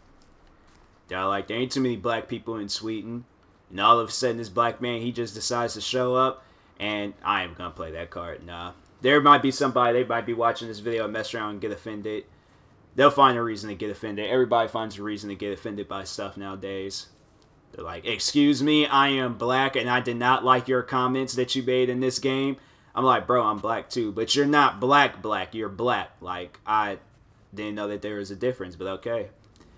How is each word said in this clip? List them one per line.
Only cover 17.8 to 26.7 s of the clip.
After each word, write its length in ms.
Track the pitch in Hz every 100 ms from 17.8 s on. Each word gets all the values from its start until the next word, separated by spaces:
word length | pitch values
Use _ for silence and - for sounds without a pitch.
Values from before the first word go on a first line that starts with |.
| 82
like, 220 | 85 95
"Excuse 560 | 107 - 143 143 131
me, 240 | 147 151 147
I 220 | 139 139
am 280 | 135 127 107
black 380 | 120 131 135 131
and 120 | 120
I 120 | 123
did 180 | 123 120
not 260 | 123 127
like 240 | 123 127 123
your 140 | 127
comments 540 | 120 131 127 131 131 120
that 180 | 123
you 80 | 135
made 300 | 120 127 127
in 80 | 123
this 180 | 131 -
game." 400 | 135 131 139 131 - _ _ -
I'm 100 | 131
like, 220 | 113 92
"Bro, 180 | 123 107
I'm 140 | 104
black 280 | 107 110 -
too, 240 | 123 110
but 240 | 98 117 143
you're 120 | 143
not 320 | 151 131 101
black 420 | 123 143 131 98
black, 320 | 107 101 92
you're 160 | 110 104
black." 440 | 98 120 107 87 -
Like, 400 | 90 90 90 -
I 320 | -